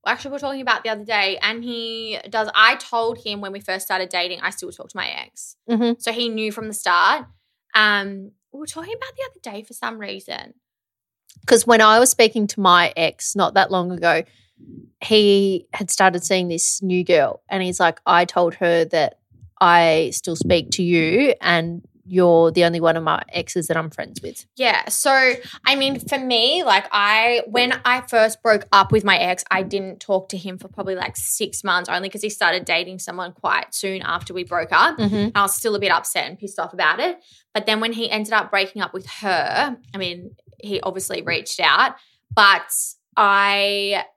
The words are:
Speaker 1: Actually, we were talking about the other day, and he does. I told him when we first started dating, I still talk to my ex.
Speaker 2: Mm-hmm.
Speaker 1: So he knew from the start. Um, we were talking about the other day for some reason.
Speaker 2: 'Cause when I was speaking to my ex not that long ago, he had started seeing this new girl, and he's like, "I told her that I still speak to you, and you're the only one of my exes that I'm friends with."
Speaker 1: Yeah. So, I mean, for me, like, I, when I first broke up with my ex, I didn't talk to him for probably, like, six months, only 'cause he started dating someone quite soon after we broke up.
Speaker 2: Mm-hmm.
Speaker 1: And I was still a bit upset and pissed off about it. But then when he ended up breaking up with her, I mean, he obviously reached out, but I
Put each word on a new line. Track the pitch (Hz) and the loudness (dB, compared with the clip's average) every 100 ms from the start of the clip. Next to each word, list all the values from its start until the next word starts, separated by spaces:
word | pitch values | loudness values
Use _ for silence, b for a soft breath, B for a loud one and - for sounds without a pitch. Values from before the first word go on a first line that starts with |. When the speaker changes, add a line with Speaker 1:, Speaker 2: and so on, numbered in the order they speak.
| - | -2
Speaker 1:
Actually, | 247 277 | -4 -6
we | 277 | -8
were | |
talking | 277 269 | -6 -6
about | 247 220 | -2 -2
the | 226 | -2
other | 214 | -8
day, | 208 214 196 196 | -2 0 0 -2
and | 208 233 | -4 -4
he | 240 233 226 226 226 214 - | -8 -8 -8 -10 -10 -12 -6
does. | 220 214 - | -4 0 4
I | 220 269 | 4 4
told | - 233 226 233 | -4 -2 -2 -6
him | 214 202 | -10 -10
when | 196 | -10
we | 196 | -10
first | 202 190 - | -6 -6 -4
started | 190 185 | -4 -4
dating, | 180 175 180 | -4 -6 -6
I | 185 | -8
still | - 175 | -8 -14
talk | - - | -16 -14
to | 190 | -10
my | - | -8
ex. | - - - - - - | -10 -14 -18 -20 -18 -4
Speaker 2:
Mm-hmm. | 233 240 233 | 0 0 -2
Speaker 1:
So | - | -4
he | 226 240 | -4 -6
knew | 220 214 | -4 -6
from | 214 220 | -8 -10
the | |
start. | 208 190 175 190 302 254 _ _ _ _ 214 | -6 0 2 2 0 -4 _ _ _ _ 0
Um, | 214 202 196 196 196 _ _ | 2 0 -4 -10 -16 _ _
we | 277 | -16
were | 302 | -14
talking | 320 349 466 | -12 -12 -12
about | 523 508 | -12 -12
the | 523 | -14
other | 440 - 208 | _ -14 -14
day | |
for | 214 | -16
some | - 226 226 | -10 -10 -10
reason. | 202 196 - - - _ _ _ _ _ _ _ _ - - | -12 -12 -12 -14 -14 _ _ _ _ _ _ _ _ -12 4
Speaker 2:
'Cause | 240 233 | 4 6
when | 226 | 6
I | 220 220 | 8 8
was | 254 | 4
speaking | - 220 226 208 | 4 4 4 -4
to | - | 2
my | 190 175 175 - | 6 6 4 0
ex | 160 - - 202 | -2 -2 -8 -2
not | 180 | 2
that | 190 185 | 2 2
long | 185 175 | 0 -2
ago, | 175 170 160 - _ _ _ - - - _ | -2 0 0 -4 _ _ _ -20 -20 -20 _
he | - 214 208 196 196 185 _ | 2 4 6 4 4 0 _
had | - 190 | -10 -6
started | - 190 180 | 2 2 2
seeing | - 185 180 | -2 -2 0
this | 165 - - | -2 -2 -2
new | 190 180 | 0 0
girl, | 175 165 135 - _ | 2 2 2 -4 _
and | 196 | -4
he's | 180 180 | -4 0
like, | 165 165 - | 0 0 2
"I | 175 180 | 2 4
told | - 175 165 | 0 0 0
her | 175 170 170 | 2 2 2
that | 165 147 - _ _ - _ | 0 -2 -4 _ _ -20 _
I | 185 175 165 160 156 | 6 8 6 2 0
still | - - 160 | -6 -8 -4
speak | 170 175 - | 2 0 0
to | - | -2
you, | 175 170 160 196 277 - | 2 2 4 2 2 2
and | - 170 170 170 - _ - | 2 0 0 -8 -16 _ -2
you're | 185 180 165 165 | 4 6 6 6
the | 165 | 4
only | 170 170 | 2 4
one | 165 165 | 0 0
of | |
my | 156 160 - | -2 -4 -4
exes | 175 170 185 160 | -10 -6 -6 -2
that | 165 | -4
I'm | 160 | -4
friends | - - - | -10 -12 -12
with." | - - - - | -14 -16 -20 -2
Speaker 1:
Yeah. | 247 202 - | 0 0 -2
So, | - 285 269 254 247 B B 262 | -2 2 4 2 0 B B 0
I | 277 | 0
mean, | 269 262 | 0 -4
for | - 277 | -4 -4
me, | 262 240 240 339 | 0 0 2 0
like, | 285 196 - | 2 2 2
I, | 208 202 214 233 240 - | 0 2 2 2 0 -2
when | 240 247 254 254 | -2 0 0 0
I | 254 | -2
first | - 226 220 220 | 0 2 2 0
broke | 233 214 - | 0 0 4
up | 202 190 | 4 6
with | 220 | 2
my | 202 185 | 4 2
ex, | 180 180 - | 2 -2 -2
I | 190 | -2
didn't | 190 196 190 190 | -2 -6 -6 -14
talk | - 190 190 | -4 -4 -2
to | 190 | -12
him | 190 185 | -10 -14
for | 190 | -18
probably, | - 190 185 | -10 -8 -6
like, | 180 - | -6 -8
six | - - 202 - | -6 -6 -6 -6
months, | 202 180 175 | -2 -2 -2
only | 180 190 | -6 -6
'cause | 202 | -8
he | 214 | -8
started | 208 175 175 175 | -2 0 0 -2
dating | 170 180 185 | -2 -4 -12
someone | - 180 180 | -12 -10 -10
quite | 185 165 - - - | -6 -2 -2 -4 -8
soon | 196 190 | -6 -6
after | - 170 - | -6 -6 -6
we | 180 | -10
broke | 180 175 165 | -6 -6 0
up. | 156 269 311 | 2 2 2
Speaker 2:
Mm-hmm. | 208 208 | -2 0
Speaker 1:
And | 208 208 | -2 0
I | |
was | 196 | 0
still | - 226 202 | -2 -2 -2
a | |
bit | 196 | 0
upset | 170 - 175 - | 0 0 -6 -6
and | 190 | -10
pissed | 202 - | -12 -10
off | 165 | -10
about | 180 160 185 | 0 0 2
it. | 359 349 b b _ | -2 -6 b b _
But | 214 214 | -6 -2
then | 214 | -2
when | 226 | -2
he | 226 233 | -6 -4
ended | 214 214 | -4 -2
up | 220 214 | -2 0
breaking | 196 190 208 | -2 -2 -6
up | 180 | -8
with | 190 - - | -8 -14 -8
her, | 208 175 147 - 285 240 _ | -2 -2 0 -2 -2 -6 _
I | 196 | -8
mean, | 185 175 175 - _ _ | -8 -10 -16 -20 _ _
he | 208 196 | -10 -6
obviously | 185 180 185 175 | -6 -8 -8 -8
reached | 165 170 - - | -4 -6 -6 0
out, | 240 160 262 - b b _ - | 2 4 2 -2 b b _ 4
but | 202 185 - - - - _ - | 6 4 0 -6 -6 -12 _ 0
I | 208 196 202 202 202 202 202 202 - | 4 4 2 2 0 0 -2 -4 -6